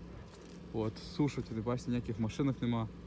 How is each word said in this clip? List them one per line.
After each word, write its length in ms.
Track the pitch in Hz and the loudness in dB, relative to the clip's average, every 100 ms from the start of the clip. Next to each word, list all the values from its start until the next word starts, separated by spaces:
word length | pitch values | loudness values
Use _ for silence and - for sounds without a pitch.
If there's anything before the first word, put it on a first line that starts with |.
| - - - - - - - | -12 -12 -14 -14 -14 -14 -6
От, 260 | 113 110 - | 0 0 -2
сушать, 520 | - - 147 - 117 | -4 2 4 2 -2
ви 100 | 113 | -2
бачите, 300 | 110 123 - | 0 0 2
ніяких 300 | 120 117 104 | 0 0 0
машинок 420 | 110 - 139 123 | 0 4 2 4
нема. 260 | 120 117 113 - | 2 2 0 -4